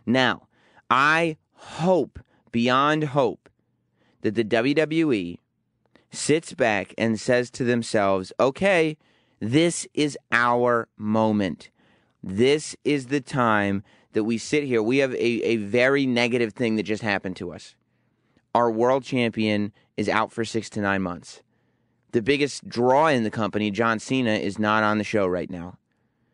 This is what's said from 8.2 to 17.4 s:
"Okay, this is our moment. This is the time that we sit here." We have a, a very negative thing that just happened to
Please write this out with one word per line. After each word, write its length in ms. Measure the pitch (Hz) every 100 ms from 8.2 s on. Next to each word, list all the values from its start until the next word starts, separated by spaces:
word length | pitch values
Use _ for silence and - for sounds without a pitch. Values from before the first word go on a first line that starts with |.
| 92 -
"Okay, 580 | 123 135 196 180 160 151 _ _ _ _
this 460 | 104 139 170 - -
is 240 | - 147 131 -
our 560 | 117 120 120 123 120 110 -
moment. 720 | 107 107 110 104 95 73 - _ _ _ _ _
This 520 | 92 95 127 151 - -
is 240 | 123 147 123
the 140 | 143
time 640 | - 139 120 107 101 98 - _ _
that 100 | 110
we 160 | 107 113
sit 240 | - 151
here." 180 | 143 117
We 160 | 107 135
have 160 | 135
a, 40 | 113
a 400 | 120 117 - 117
very 500 | 101 120 127 139 135
negative 460 | 120 120 120 117
thing 240 | - 120 110
that 60 |
just 200 | 98 107
happened 320 | 110 98 95
to 180 | 92